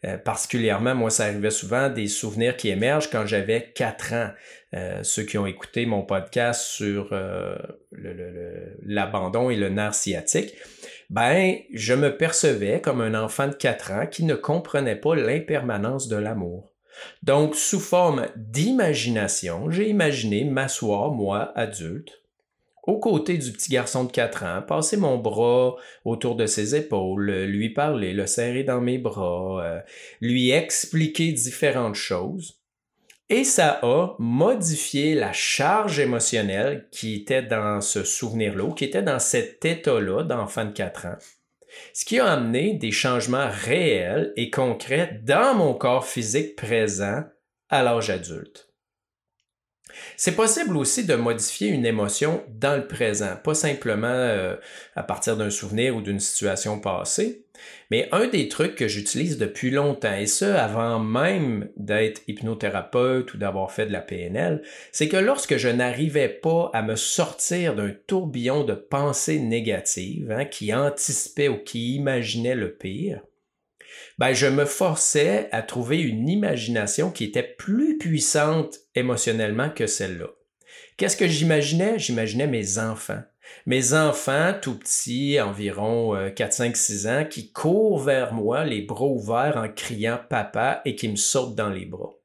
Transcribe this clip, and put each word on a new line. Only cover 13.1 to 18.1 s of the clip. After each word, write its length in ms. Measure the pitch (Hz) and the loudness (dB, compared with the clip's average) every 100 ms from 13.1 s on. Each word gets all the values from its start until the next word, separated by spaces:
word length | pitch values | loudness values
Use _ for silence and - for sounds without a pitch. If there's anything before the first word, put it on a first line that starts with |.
enfant 340 | 110 110 - 139 | 0 -2 0 -2
de 60 | |
quatre 360 | 139 135 110 - | 2 0 0 -4
ans 160 | 98 123 | -4 -4
qui 180 | - | 0
ne 100 | 165 | 0
comprenait 600 | 135 - 156 - 143 135 104 | 0 0 -2 0 0 0 0
pas 180 | 147 | 2
l'impermanence 920 | 160 113 143 156 151 123 104 104 135 123 | 2 2 0 0 -2 0 -2 -2 -2 -2
de 80 | 107 | -2
l'amour. 520 | 104 113 87 87 - _ _ - - - | -2 -4 -6 -8 -14 _ _ -20 -20 -8
Donc, 340 | - 139 151 151 | 2 4 4 2
sous 240 | - 196 | 0 0
forme 480 | - 180 180 | 2 4 4